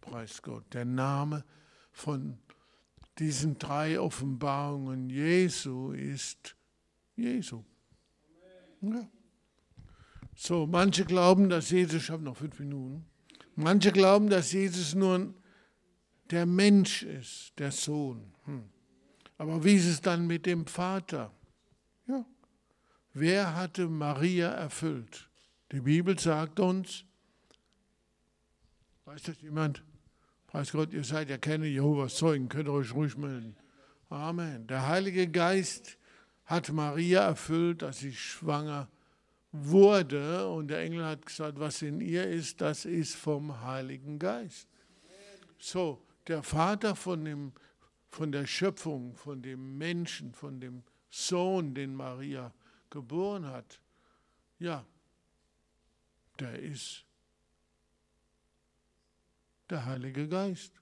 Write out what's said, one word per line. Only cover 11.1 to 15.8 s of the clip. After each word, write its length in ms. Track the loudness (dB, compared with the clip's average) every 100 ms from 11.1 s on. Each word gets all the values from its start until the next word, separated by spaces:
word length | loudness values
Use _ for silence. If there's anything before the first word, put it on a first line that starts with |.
| 6 8 10 8
dass 200 | 4 2
Jesus, 320 | 2 4 0
ich 60 | -2
hab 120 | -6
noch 160 | -8 -8
fünf 220 | -10 -8
Minuten, 460 | -8 -8 -8 -12 -14 _ _ -20 -12 0
manche 360 | 6 8 8
glauben, 380 | 10 10 10 8
dass 220 | 4 4
Jesus 440 | 2 0 0 -2 2
nur 380 | 4 4 0 -8 _ _ _ _